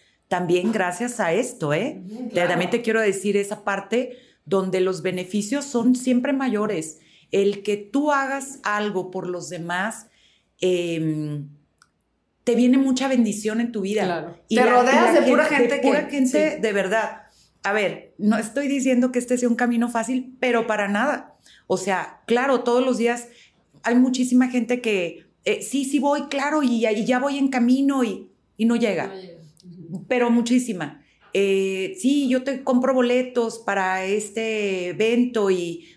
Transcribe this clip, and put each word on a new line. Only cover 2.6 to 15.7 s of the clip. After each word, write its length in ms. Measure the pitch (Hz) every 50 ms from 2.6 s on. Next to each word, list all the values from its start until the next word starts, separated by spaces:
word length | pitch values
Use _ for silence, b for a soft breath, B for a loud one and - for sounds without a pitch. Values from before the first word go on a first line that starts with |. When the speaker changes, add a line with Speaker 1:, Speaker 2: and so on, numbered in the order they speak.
| 180 175
Speaker 1:
te 120 | 233 233
quiero 180 | 240 226 220 226
decir 360 | 220 208 190 196 - 208 196 202
esa 260 | 202 202 208 208 -
parte 540 | - 196 196 196 - - 240 254 254 B B B B B B B
donde 360 | 151 185 196 190 185 180 185
los 200 | 185 185 185 165
beneficios 640 | 147 185 180 180 180 185 - 208 202 202 262 285 277
son 300 | - - 240 233 254 254
siempre 380 | 247 - 254 254 247 247 294 277
mayores. 640 | 269 269 262 208 208 214 214 208 165 156 - - b b b b b b b
El 320 | - 196 196 202 202 202 202
que 140 | 214 208 208
tú 340 | 208 - - 277 294 302
hagas 480 | 294 277 269 262 269 277 269 - 269 - -
algo 460 | 208 208 208 214 208 185 185 175 180
por 180 | - 190 180 180
los 220 | 180 175 160 143
demás, 580 | 180 170 165 170 175 180 190 220 220 - - b b b b b b b b b _ _
em, 880 | - 185 180 175 175 170 165 160 160 160 156 156 151 151 147 147 143 147 - _ _ _ _ _ _ _ _ _ _ _ _ _ _ _ _ _ _ -
te 80 | 233
viene 220 | 226 247 247 254 269
mucha 320 | 269 262 254 254 269 269
bendición 500 | 269 247 233 208 196 - - 214 214 233
en 140 | 233 233 240
tu 80 | 214
vida. 240 | 190 196 208 214 190
Speaker 2:
Claro. 340 | 185 170 165 156 170 - - _ _
Speaker 1:
Y 80 | 220
Speaker 2:
Te 80 | 233 247
Speaker 1:
la, 80 | 240
y 20 | 247
Speaker 2:
rodeas 400 | 247 240 254 277 302 349 330 339
Speaker 1:
la 40 | 302
Speaker 2:
de 80 | 240 254
pura 160 | 269 294 311
Speaker 1:
gente, 200 | 302 302 277 240
de 40 | -